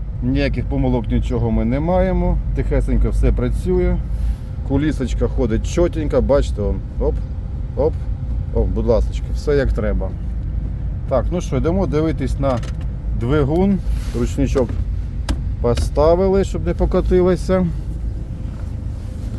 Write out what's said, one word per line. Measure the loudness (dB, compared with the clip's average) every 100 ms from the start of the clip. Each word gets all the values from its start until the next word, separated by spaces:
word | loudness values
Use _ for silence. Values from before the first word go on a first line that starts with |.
| -6 -4
ніяких | 0 0 0 0 -2
помилок, | 0 0 0 0
нічого | 0 0 0 2
ми | 2
не | 2 0
маємо. | 2 2 2 2 2 2 0
Тихесенько | 0 2 2 2 2 2
все | 4 4
працює. | 4 2 0 0 2 2 0 -2 -2 -2 -2 -6 -6 -2
Кулісочка | 0 2 0 0 0 0
ходить | 2 2 0 0
чотенько, | 0 0 0 0 2
бачите, | 4 4 2 0
он, | 0 -2 -4 -2
оп, | -2 -2 -4 -6 -6 -6 -4 0
оп, | 0 0 -4 -4 -4 -4 -2
оп, | 0 0
будь | 2 2
ласочка, | 2 2 -2 -4
все | -2 0 2
як | 2
треба. | 0 0 0 -2 -4 -6 -4 -4 -4 -4 -4 -4 -4 -2
Так, | 0 0
ну | -2
що, | 0 0
йдемо | 2 2 2
дивитись | 2 0 0 -2 0
на | 0 0 -2 -4 -4 -4 -4 -2
двигун. | 2 2 4 2 2 2 0 -2 -2 -2
Ручничок | 0 0 2 2 0 0 -2 -2 -4 -4 -2 -2 -2 0
поставили, | 0 2 0 2 4 4 4 2
щоб | 0 -2 -2
не |
покотилося. | 0 0 2 2 4 4 2 0 0 0 -2 -6 -6 -6 -6 -8 -8 -8 -6 -8 -6 -6 -6 -8 -8 -6